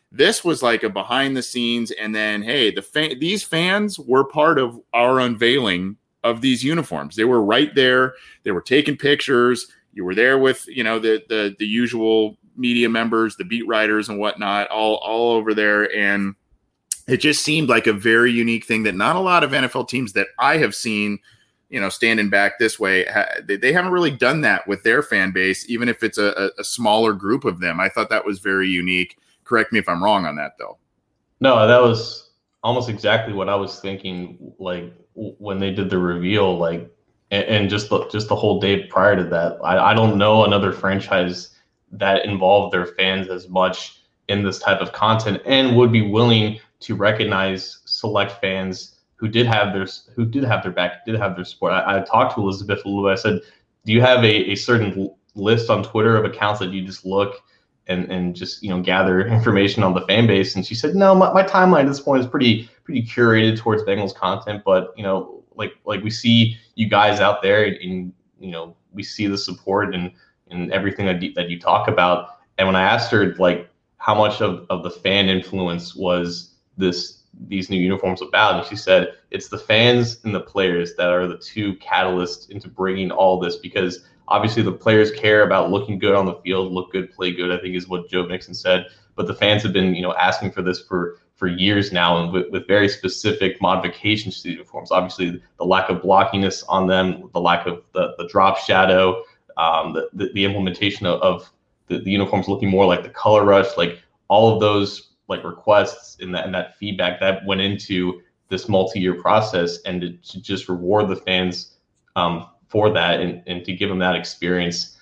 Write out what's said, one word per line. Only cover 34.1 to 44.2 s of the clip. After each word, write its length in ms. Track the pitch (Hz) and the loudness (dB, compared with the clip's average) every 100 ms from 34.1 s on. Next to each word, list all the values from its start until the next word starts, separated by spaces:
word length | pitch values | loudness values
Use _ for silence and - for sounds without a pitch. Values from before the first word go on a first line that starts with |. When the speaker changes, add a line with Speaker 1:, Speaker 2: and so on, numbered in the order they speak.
| 90 90 - - - | -10 -12 -14 -20 -12
Speaker 2:
like, 340 | 92 87 87 - _ - | -8 -8 -10 -18 _ -14
w-, 180 | 107 - | -14 -12
when 200 | 104 95 | -8 -4
they 140 | 98 | -4
did 160 | 95 95 | -2 -2
the 100 | 92 | 0
reveal, 600 | 90 87 90 104 95 87 | 0 -2 0 2 2 0
like, 360 | 82 85 - _ _ _ _ | -2 -4 -10 _ _ _ _
and, 140 | 101 | -4
and 260 | - 110 101 | 0 0 0
just 180 | 104 - | -2 -2
the, 180 | 101 - | -2 -2
just 200 | 104 - | -6 -2
the 80 | 101 | 0
whole 240 | 107 92 | 0 0
day 240 | 95 98 - | 2 0 0
prior 280 | 95 98 98 | 2 4 4
to 80 | |
that. 340 | 85 85 85 - | 0 0 -2 -2
I, 280 | 73 92 101 | 0 2 4
I 20 | |
don't 240 | 110 110 101 | 4 4 4
know 260 | 104 110 | 4 6
another 280 | 104 101 95 | 4 4 0
franchise 840 | 90 98 98 - 95 90 90 - _ _ _ _ | -2 -2 -2 -2 0 0 -4 -12 _ _ _ _
that 360 | 104 98 98 104 | -4 0 0 0
involved 480 | 101 92 101 95 | 0 4 4 2
their 120 | 92 87 | -2 -4
fans 420 | - 95 95 92 | -2 -2 0 -4
as 200 | 90 92 | -8 -6
much 540 | 92 92 90 - - _ _ | 0 0 -2 -12 -18 _ _